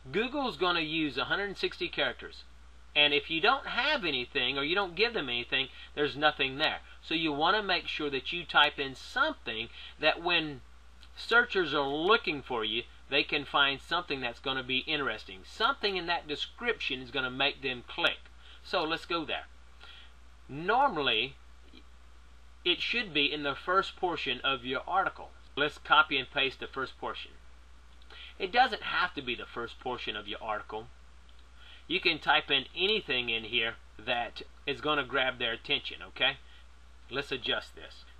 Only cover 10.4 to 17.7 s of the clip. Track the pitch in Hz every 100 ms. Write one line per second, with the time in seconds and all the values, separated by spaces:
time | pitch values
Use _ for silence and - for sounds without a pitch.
10.4 | 156 135 - - - - - - - 233
11.4 | 240 196 160 143 139 147 175 226 190 147
12.4 | - 120 110 113 - - - 139 160 151
13.4 | 139 151 139 135 - 170 170 139 123 120
14.4 | 135 131 123 131 139 151 127 110 - 95
15.4 | - - 226 269 208 190 170 170 156 143
16.4 | - - 240 - - 127 123 135 127 127
17.4 | 139 131 131